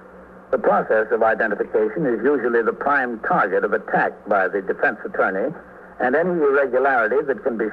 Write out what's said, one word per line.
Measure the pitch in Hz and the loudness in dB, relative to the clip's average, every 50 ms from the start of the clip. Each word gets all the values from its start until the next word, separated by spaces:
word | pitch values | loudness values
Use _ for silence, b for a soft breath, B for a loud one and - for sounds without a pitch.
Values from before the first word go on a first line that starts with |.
| - - - - - - - - - - | -20 -20 -20 -20 -20 -20 -20 -14 -6 -4
The | - 117 | -2 0
process | 107 175 202 113 - - 117 110 110 - | 2 2 2 2 2 2 0 0 2 0
of | 120 110 117 | 0 2 2
identification | 113 110 101 117 107 104 101 113 - - 113 107 107 - - 160 | 2 2 0 -2 -2 -2 -4 -4 0 0 0 0 0 0 -2 -2
is | 127 117 101 113 | 0 0 0 2
usually | 143 147 131 110 - 117 117 | 2 2 2 0 0 0 2
the | 110 113 104 | 2 0 -2
prime | - - 143 143 139 127 120 120 107 | -2 0 0 0 0 0 -2 -6 -6
target | - - 180 160 110 101 95 98 104 | -2 0 0 2 2 2 0 0 0
of | 104 - | 0 -2
attack | 107 - - - 165 123 - - - - - | -2 -4 -2 -2 0 0 -2 -4 -8 -4 0
by | 107 98 92 | 0 0 0
the | 92 92 101 | 0 -2 -4
defense | 95 95 104 - - 139 110 - - | -4 -4 -4 0 0 -2 -2 -4 -10
attorney, | 110 95 - 120 101 95 95 107 - 165 B B B B B B B B B | -8 -2 -2 -2 0 0 -2 -4 -4 -6 B B B B B B B B B
and | 127 127 131 | -2 0 2
any | 156 175 185 | 2 0 0
irregularity | 175 170 147 139 135 143 139 127 117 127 131 139 135 123 110 107 - - - | 0 2 2 4 4 2 2 2 2 2 2 4 2 2 2 2 2 0 0
that | 139 127 104 - | 0 -4 -2 -2
can | 123 117 | -4 -2
be | 110 113 107 | -2 -2 -2